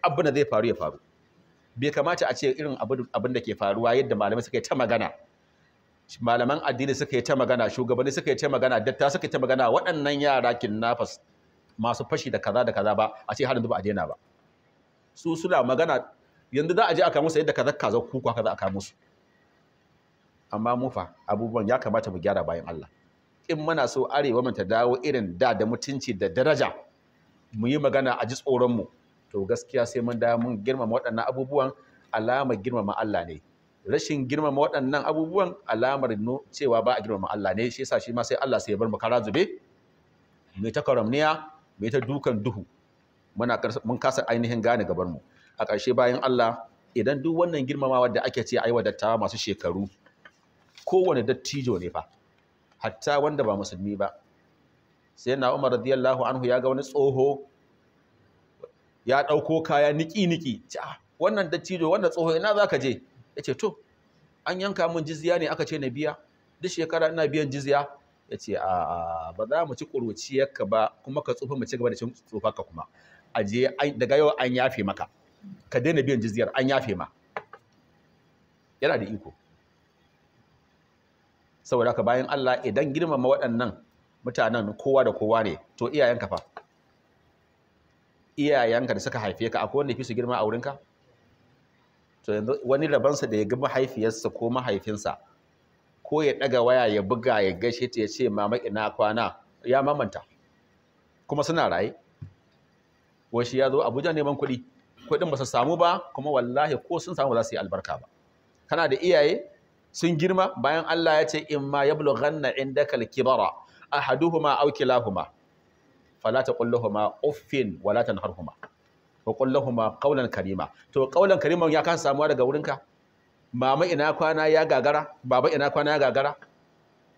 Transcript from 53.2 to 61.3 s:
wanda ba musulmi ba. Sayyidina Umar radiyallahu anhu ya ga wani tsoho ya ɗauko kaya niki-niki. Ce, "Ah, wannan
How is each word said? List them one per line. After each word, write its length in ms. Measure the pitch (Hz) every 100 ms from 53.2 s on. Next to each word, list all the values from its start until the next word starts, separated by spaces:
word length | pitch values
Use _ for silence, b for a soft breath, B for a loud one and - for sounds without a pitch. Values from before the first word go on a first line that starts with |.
wanda 220 | 147 143
ba 120 | 110 101
musulmi 400 | 95 90 101 98
ba. 140 | 98 - _ _ _ _ _ _ _ _ _ -
Sayyidina 380 | 123 135 127
Umar 160 | 139 135
radiyallahu 500 | 120 120 135 127 127 120
anhu 180 | 131 123
ya 140 | 123
ga 80 | 131
wani 140 | 131
tsoho 600 | 135 147 139 131 139 139 - _ _ _ _ _ _ _ _ _ _ _ - _ _ _ 110
ya 160 | 135
ɗauko 400 | 147 151 - 160
kaya 300 | 160 147 147
niki-niki. 680 | 151 160 214 180 165 147 107 -
Ce, 100 | -
"Ah, 200 | 151 147 _ -
wannan 320 | 175